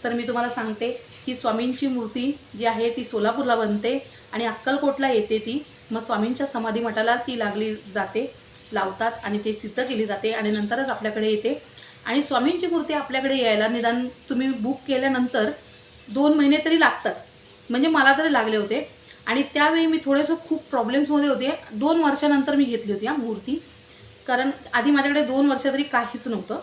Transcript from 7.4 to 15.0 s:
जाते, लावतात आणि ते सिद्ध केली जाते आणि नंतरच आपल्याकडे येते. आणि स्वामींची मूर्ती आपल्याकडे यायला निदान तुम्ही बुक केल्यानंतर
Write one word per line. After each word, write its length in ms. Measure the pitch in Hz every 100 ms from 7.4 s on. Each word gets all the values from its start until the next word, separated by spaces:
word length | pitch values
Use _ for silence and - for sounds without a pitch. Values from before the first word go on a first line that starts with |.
| 208 202 220
जाते, 600 | 214 208 202 190 214 269 - - - -
लावतात 400 | 208 190 185 226 226
आणि 140 | 208 208
ते 80 | 214
सिद्ध 300 | 214 208 247
केली 240 | 254 233 214
जाते 260 | 196 220
आणि 180 | 220 208
नंतरच 400 | 214 208 240 262
आपल्याकडे 380 | 226 214 214 214
येते. 340 | 214 226 294 - - - -
आणि 180 | - 262
स्वामींची 440 | 285 254 269 349 349
मूर्ती 260 | 339 294
आपल्याकडे 440 | 294 277 262 269 269
यायला 320 | 226 208 220
निदान 380 | 240 233 240 247 - -
तुम्ही 200 | 247 269
बुक 320 | 233 220 277 -
केल्यानंतर 640 | 254